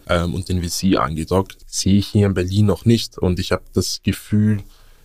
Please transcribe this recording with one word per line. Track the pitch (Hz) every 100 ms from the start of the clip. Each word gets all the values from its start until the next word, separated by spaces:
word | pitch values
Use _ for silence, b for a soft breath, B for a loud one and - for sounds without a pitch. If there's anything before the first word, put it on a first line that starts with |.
| -
ähm, | 87 87
und | 80 95
den | 92
V | 85
C | - 95 92
angedockt. | 65 78 80 90 95 - -
Sehe | - 92 101
ich | 98
hier | 104 101
in |
Berlin | 95 90 98 104
noch | 90
nicht. | 117 117 - -
Und | 92 90
ich | -
hab | 98 -
das | - - -
Gefühl, | - - - 107 107 101 - b b b